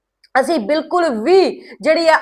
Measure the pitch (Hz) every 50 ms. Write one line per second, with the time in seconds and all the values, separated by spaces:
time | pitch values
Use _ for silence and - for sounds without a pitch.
0 | _ _ _ _ _ _ - 262 254 233 339 311 208 196 - 320 311 311 - 359
1 | 349 320 247 214 214 285 359 381 359 254 - - - - 240 - 196 294 320 330
2 | 339 320 311 -